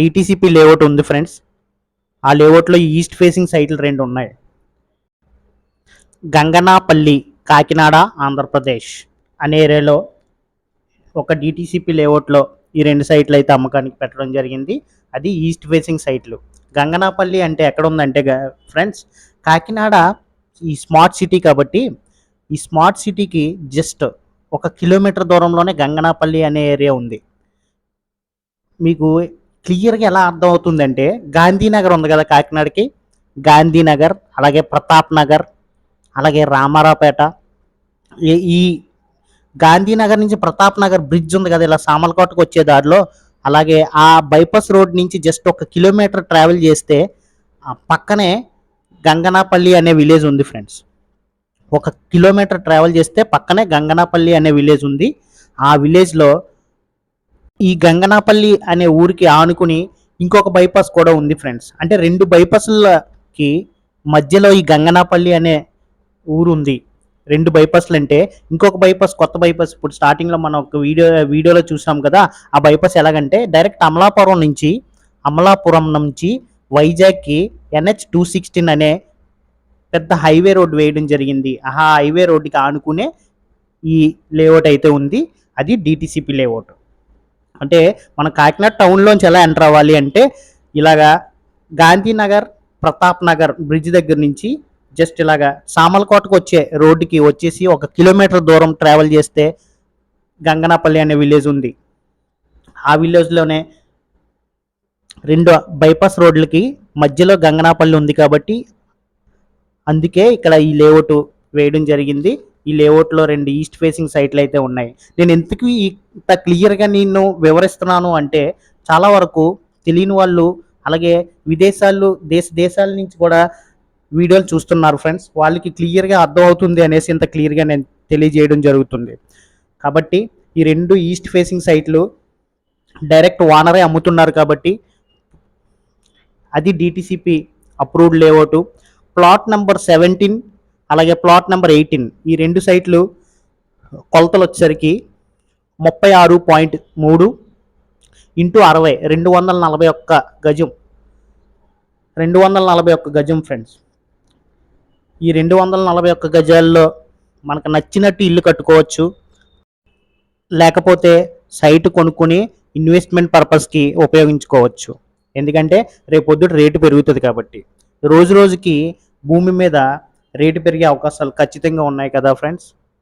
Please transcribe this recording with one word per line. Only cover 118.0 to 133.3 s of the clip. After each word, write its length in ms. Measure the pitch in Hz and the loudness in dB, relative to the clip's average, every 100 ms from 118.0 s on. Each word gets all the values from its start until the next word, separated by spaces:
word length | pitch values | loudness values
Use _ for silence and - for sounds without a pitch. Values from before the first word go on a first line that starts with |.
| 175 165 | -2 -4
అంటే, 200 | 143 156 143 - _ _ - | -4 -4 -4 -8 _ _ -2
చాలా 200 | 160 196 202 | 0 2 2
వరకు 280 | 175 160 160 196 _ _ - | 0 0 -2 -4 _ _ -4
తెలియని 280 | 165 190 196 | -2 0 0
వాళ్ళు, 260 | 185 175 170 175 - _ 139 | 0 0 -2 -4 -14 _ -6
అలాగే 260 | 165 170 170 170 _ 151 | -4 -2 -2 -4 _ -6
విదేశాల్లో, 580 | 160 190 196 196 196 196 185 160 | -2 -2 0 -2 0 -2 -4 -4
దేశ 140 | 165 175 160 | -4 -4 -4
దేశాల 280 | 175 180 196 196 | -4 -2 -4 -6
నుంచి 160 | 190 165 | -12 -4
కూడా 180 | 170 165 170 - _ _ _ _ _ | 0 0 0 -4 _ _ _ _ _
వీడియోలు 340 | 151 170 185 190 | -2 2 2 0
చూస్తున్నారు 460 | 160 - 170 156 147 | -6 -2 0 0 0
ఫ్రెండ్స్, 240 | 156 170 - 156 | -4 -8 -8 -4
వాళ్ళకి 280 | 156 170 175 156 | -2 -2 -8 -8
క్లియర్గా 380 | 170 180 190 190 | -4 -2 0 0
అర్థమవుతుంది 580 | 165 180 175 175 185 170 160 | 0 2 2 2 0 0 2
అనేసి 220 | 156 156 | 0 -2
ఇంత 140 | 160 160 | -4 -4
క్లియర్గా 320 | 156 151 151 156 | -4 -4 -2 -2
నేను 160 | 147 135 _ - | -2 -6 _ -6
తెలియజేయడం 440 | 151 156 151 151 147 147 | -2 0 2 2 2 2
జరుగుతుంది. 480 | 139 131 120 117 113 _ _ _ _ _ _ | 0 0 -6 -12 -16 _ _ _ _ _ _
కాబట్టి 360 | 143 147 160 180 226 _ _ - | -6 -4 -2 -4 -6 _ _ -2
ఈ 100 | 156 | 0
రెండు 260 | 156 175 190 170 | 0 0 0 0
ఈస్ట్ 200 | 175 - 185 | -6 -6 -4
ఫేసింగ్ 300 | 170 180 175 | -4 -4 -2
సైట్లు 340 | 156 151 160 190 - _ _ _ _ _ _ _ - 147 | -2 0 -2 -2 -8 _ _ _ _ _ _ _ -12 0
డైరెక్ట్ 320 | 156 175 | 2 2